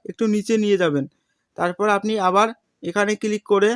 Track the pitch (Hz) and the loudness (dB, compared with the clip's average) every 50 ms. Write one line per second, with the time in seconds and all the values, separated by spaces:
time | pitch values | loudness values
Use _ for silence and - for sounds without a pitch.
0 | - - 180 - 226 220 208 214 202 - 226 220 214 208 202 180 180 160 143 143 | -14 -16 -6 -2 -2 0 0 0 0 0 0 0 2 2 2 2 2 0 0 -2
1 | 135 139 _ _ _ _ _ _ _ _ _ - 170 175 175 - 202 214 202 202 | -4 -6 _ _ _ _ _ _ _ _ _ -4 -4 -4 -2 -2 0 0 0 0
2 | 202 214 220 214 185 185 185 196 214 226 233 - _ _ _ _ - 175 170 208 | -2 -4 -2 0 0 2 2 2 2 0 -2 -8 _ _ _ _ -12 -6 -2 -2
3 | 202 208 214 - - 214 208 208 - - 202 196 202 214 240 | -2 -2 -2 -2 -2 -4 -4 -4 -2 0 2 2 4 2 0